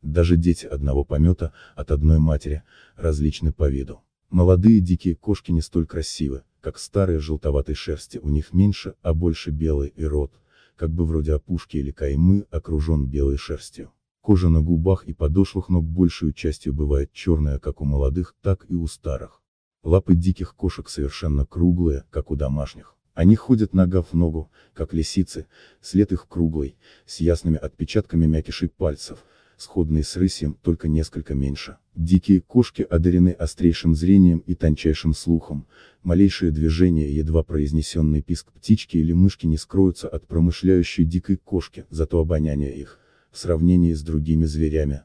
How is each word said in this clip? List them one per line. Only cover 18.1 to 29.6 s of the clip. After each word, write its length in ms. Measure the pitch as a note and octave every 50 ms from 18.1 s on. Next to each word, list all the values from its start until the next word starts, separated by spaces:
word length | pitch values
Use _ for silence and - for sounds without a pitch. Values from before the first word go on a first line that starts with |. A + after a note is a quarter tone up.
| C#2+ F2 F2 - _ _ _
так 240 | G2+ G2 - _ -
и 60 | -
у 120 | E2+ E2
старых. 540 | E2 - - _ E2+ C#2 B1+ - - _ _ _ _ _ _ _ _ _ _ _
Лапы 320 | D#2+ E2 F#2+ F#2+ - F#2
диких 400 | E2 E2+ F#2 F2+ - F2+ - _
кошек 360 | _ - F#2 - - - -
совершенно 560 | - - C#2+ C#2 - - - E2 D2 C#2+ C2+
круглые, 580 | - - E2+ E2+ F2+ F2 F2 F2 D#2+ D2 C2+ - _
как 200 | _ D#2 C2+ _
у 60 | D2+
домашних. 600 | C#2+ D2 C2+ C#2 D2 C#2+ C2+ - - - _ _ _ _ _ _
Они 220 | - E2+ F#2 G#2+
ходят 360 | A2 - - C3 A2+ G#2+ G2+ -
нога 300 | F#2 F#2 F2 F2+ F#2+ E2+
в 100 | - -
ногу, 380 | E2 F2 E2 D#2 D#2+ D#2+ _ _ _ _ _ _
как 180 | - E2 - -
лисицы, 540 | E2 D#2+ - - - F#2 - - E2 D#2+ _ _ _ - _ _ _
след 320 | _ - - F#2 G#2 - F#2+
их 140 | F2 - _
круглый, 480 | - E2+ E2+ E2 D#2 D#2 C#2+ C#2 - _ _ _ _ _ _
с 140 | _ - -
ясными 360 | E2 D#2+ E2+ E2 - F2 D#2+
отпечатками 680 | D2+ - D2+ _ _ D#2+ - - A2 G#2 _ - E2 E2
мякишей 420 | D#2 D#2+ D#2 - - - - - E2+
пальцев, 560 | _ _ - E2 D2 - - - - - _ _ _ _ _ _ _
сходные 460 | _